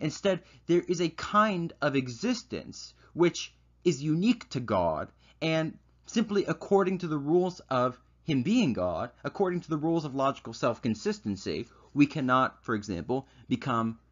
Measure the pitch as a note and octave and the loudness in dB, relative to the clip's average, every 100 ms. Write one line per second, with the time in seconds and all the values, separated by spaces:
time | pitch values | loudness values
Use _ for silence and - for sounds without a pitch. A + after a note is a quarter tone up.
0 | D#3 - G3+ F#3 - - - F3 F3 F3 | -6 -2 -2 -2 -6 -12 0 2 2 0
1 | E3+ - - G#3 G#3+ F3+ E3+ - D3+ C3+ | -2 -4 0 4 4 2 -4 -2 0 0
2 | B2+ A#2 A#3 B3 - F2 - - - - | -2 -4 -2 -2 -4 -10 -8 -16 -18 -20
3 | _ D3 F3 - - _ _ _ F3+ C3+ | _ 2 2 2 -10 _ _ _ 0 0
4 | D3+ D#3+ G#3+ A#3+ - C3+ A2+ G2 E2+ D2+ | 0 2 2 0 -2 -8 0 0 2 -2
5 | G2+ _ _ - D#3+ D#3+ D#3+ - _ _ | -6 _ _ -6 -2 0 -2 -6 _ _
6 | - A#3 A3+ G3+ - D#3+ - G3 F#3 F#3 | -4 -2 0 0 0 -2 2 4 4 0
7 | E3+ D3+ C#3+ F3 F#3 F3 - C3 B2+ B2 | -2 -4 2 2 2 -4 -2 0 0 -2
8 | _ _ - C3+ B2 B3 F3+ G2+ F2+ E2+ | _ _ -2 0 2 4 4 2 0 -2
9 | B2 - C#3+ - F#3+ F3+ E3 D#3 D#3 E3 | -6 -8 -8 0 0 0 -2 -2 0 0
10 | D3+ C3+ C3+ C3+ - A2+ C3 A2+ A#2 G#3+ | -2 0 0 0 -10 -2 -2 0 -2 -2
11 | G#3 G#3 - G3 - D3 - - - C#3 | -2 -4 -4 -4 -4 -6 -8 -14 -6 2
12 | C#3+ D#3 C3 C3 C3 - - A2 G#2 E2+ | 2 2 2 2 2 -4 -4 -4 -2 -6
13 | E2+ C3 - - - B2 C3+ A#2 A2+ A2+ | -2 -4 -4 -14 -4 -4 0 0 0 -4
14 | _ | _